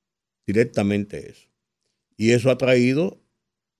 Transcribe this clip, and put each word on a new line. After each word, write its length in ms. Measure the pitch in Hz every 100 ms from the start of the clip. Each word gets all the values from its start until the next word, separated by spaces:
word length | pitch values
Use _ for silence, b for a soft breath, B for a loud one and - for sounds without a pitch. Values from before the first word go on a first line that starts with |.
| _ _ _ _ -
directamente 840 | 101 127 - 101 101 101 76 -
eso". 180 | - _ _ _ _ _ _ _ -
Y 140 | 110
eso 200 | 120 127
ha 80 | 123
traído, 600 | 127 127 123 135 190 - _ _ _ _ _